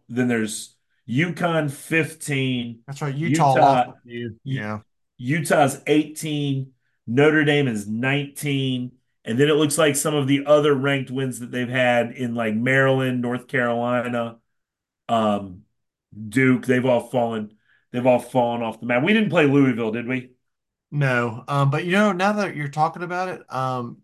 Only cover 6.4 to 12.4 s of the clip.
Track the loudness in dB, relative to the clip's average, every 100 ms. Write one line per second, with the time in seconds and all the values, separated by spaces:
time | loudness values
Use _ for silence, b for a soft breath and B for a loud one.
6.4 | -2 -4 -6 _ _ _ -4 2 4 4
7.4 | 4 2 0 -2 -6 -4 -2 -2 -4 -8
8.4 | -4 -2 -2 -4 -6 -12 _ _ -4 2
9.4 | 4 4 2 2 2 2 0 0 2 0
10.4 | 4 4 6 2 2 -2 -4 -6 -6 -6
11.4 | -8 -6 -2 2 4 4 0 -4 -6 -2